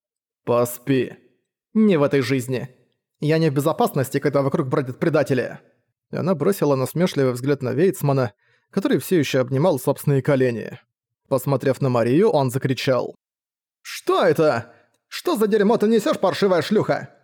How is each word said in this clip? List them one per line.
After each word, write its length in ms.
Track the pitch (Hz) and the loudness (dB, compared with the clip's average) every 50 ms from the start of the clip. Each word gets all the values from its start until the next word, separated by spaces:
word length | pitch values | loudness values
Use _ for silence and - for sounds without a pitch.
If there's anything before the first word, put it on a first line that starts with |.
| _ _ _ _ _ _ _ _ - | _ _ _ _ _ _ _ _ -4
"Поспи". 680 | - 120 120 123 120 - - - 139 135 131 - - - - _ _ _ _ _ _ _ _ _ _ - | -2 0 0 0 -2 -4 -8 -4 -2 0 0 0 -4 -8 -16 _ _ _ _ _ _ _ _ _ _ 0
"Не 240 | 220 220 208 180 | 2 4 4 4
в 60 | 147 143 | 4 2
этой 180 | 139 143 139 | 2 2 2
жизни. 480 | 123 117 139 131 117 127 131 113 131 - _ _ _ _ _ _ _ _ _ - | 0 0 -2 -2 -2 -4 -6 -6 -6 -10 _ _ _ _ _ _ _ _ _ -4
Я 180 | 156 147 160 | -2 0 2
не 120 | 160 165 156 | 2 2 2
в 40 | 131 | 2
безопасности, 680 | 143 135 160 156 - 240 196 - 143 131 - - 139 | 2 0 0 0 0 0 0 0 -2 -2 -2 -2 -2
когда 220 | - 147 127 143 | -2 0 0 0
вокруг 260 | 131 135 - 175 143 | 0 0 -2 -2 -2
бродят 320 | 127 147 151 131 131 123 - | -2 -2 -2 -2 -4 -4 -2
предатели". 600 | 175 170 143 156 135 - 135 120 - - - - _ _ _ _ _ _ _ _ _ - | -2 0 2 2 2 2 0 -2 -2 -4 -8 -14 _ _ _ _ _ _ _ _ _ -10
Она 240 | - - 123 180 190 | -6 -4 -2 -2 -2
бросила 400 | 135 143 196 - - 160 147 139 | 0 0 -2 0 0 0 0 0
насмешливый 580 | 131 131 - - 156 180 180 - 143 135 127 120 | 0 -2 -4 -2 -2 -2 0 0 0 0 0 0
взгляд 280 | 123 127 143 143 139 | -2 -2 -2 -2 -2
на 120 | 131 117 113 | -2 -4 0
Вейцмана, 600 | 135 185 196 - - 147 139 139 135 127 113 - _ _ _ _ _ _ _ - | 0 0 0 0 0 -2 0 0 0 0 -2 -6 _ _ _ _ _ _ _ -6
который 240 | 196 202 285 233 139 | -4 -2 0 0 0
все 180 | - - 190 | 0 0 0
еще 220 | 165 131 - - 131 | 0 0 0 0 -2
обнимал 400 | 120 123 135 131 160 185 156 123 | 0 0 0 0 2 0 0 0
собственные 420 | - 143 135 - - 147 139 135 | -2 -4 -4 -2 0 0 0 0
колени. 580 | - 156 143 127 127 123 117 107 - - - - _ _ _ _ _ _ _ _ _ - | 2 0 2 2 2 0 -2 -4 -8 -12 -14 -18 _ _ _ _ _ _ _ _ _ -4
Посмотрев 520 | 139 127 - 143 139 127 - 135 123 - | -2 -2 0 0 -2 0 0 0 -2 0
на 80 | 139 131 | 0 0
Марию, 400 | 123 120 113 120 131 170 220 220 | 0 2 2 2 4 4 4 4
он 220 | - 147 135 123 | 2 2 0 0
закричал: 640 | 117 135 - 131 131 - - 139 127 120 101 - - _ _ _ _ _ _ _ _ _ _ _ _ _ | -2 -2 -2 -2 -4 -2 0 0 0 0 -2 -6 -10 _ _ _ _ _ _ _ _ _ _ _ _ _
"Что 400 | - - - - - - 381 339 | -18 -16 -16 -10 -4 -2 0 2
это? 520 | 226 170 147 165 156 151 120 117 113 - - _ _ _ _ _ _ | 2 2 4 4 2 2 2 0 -4 -10 -18 _ _ _ _ _ _
Что 300 | - - - - 359 320 | -16 -12 -6 -4 -2 0
за 100 | 202 220 | 0 2
дерьмо 300 | 202 220 208 196 214 233 | 2 2 2 4 4 2
ты 100 | - 208 | 2 2
несешь, 320 | 220 233 214 202 311 285 - | 2 2 2 2 0 -2 0
паршивая 420 | - 180 175 - 196 196 185 165 | 0 0 0 2 0 2 2 2
шлюха? 480 | 143 - 214 202 135 - 139 - - - _ _ | 0 0 0 0 0 0 -2 -4 -6 -12 _ _